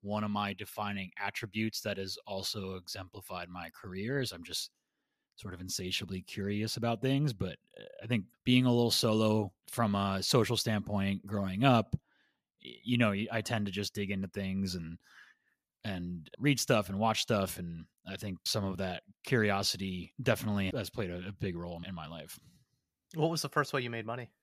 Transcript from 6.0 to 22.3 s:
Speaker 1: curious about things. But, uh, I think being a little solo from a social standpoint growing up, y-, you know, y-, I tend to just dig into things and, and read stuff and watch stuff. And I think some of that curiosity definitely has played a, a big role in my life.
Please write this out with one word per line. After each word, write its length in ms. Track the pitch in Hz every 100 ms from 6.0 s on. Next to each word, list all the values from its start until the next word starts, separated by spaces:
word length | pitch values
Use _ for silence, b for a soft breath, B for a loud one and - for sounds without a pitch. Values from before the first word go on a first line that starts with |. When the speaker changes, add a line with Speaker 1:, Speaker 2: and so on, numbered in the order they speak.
| 98 95
Speaker 1:
curious 560 | 92 - 101 104 110 -
about 240 | 117 117
things. 320 | 131 139 147
But, 240 | 107 95 - _ -
uh, 60 | 52 -
I 60 | 110
think 160 | 117 92 _ -
being 200 | 127 127
a 60 |
little 200 | 120 120
solo 600 | - 117 110 110 107 110 _ -
from 280 | - 113 101
a 280 | 98 95
social 320 | 92 127 110 117
standpoint 720 | - 107 98 104 98 98 -
growing 380 | 104 95 95 135
up, 320 | 120 107 - _ _ _ _ _ _
y-, 120 | - 57
you 160 | 202 123
know, 120 | 117
y-, 180 | 98 113
I 120 | 113
tend 240 | 104 117 101
to 80 |
just 200 | 95 101
dig 160 | - 98
into 200 | 98 95
things 460 | - 95 95 95 90
and, 220 | 82 85 B B B B B B B _
and 460 | 110 92 87 87 78 -
read 220 | 143 135
stuff 260 | - 117 98
and 100 | 98
watch 240 | 113 110
stuff. 380 | - 107 95 -
And 240 | 87 82 80 _ -
I 80 | 95
think 220 | 107 87 -
some 180 | 113
of 140 | 98 92
that 260 | 95 92 - - -
curiosity 880 | 127 107 98 101 - 95 92 85 -
definitely 480 | 127 110 110 101 95
has 160 | 131 101
played 220 | - 98
a, 160 | 87 92
a 60 |
big 240 | 98 101 85
role 240 | 87 85 87
in 80 |
my 140 | 90 78
life. 320 | 82 76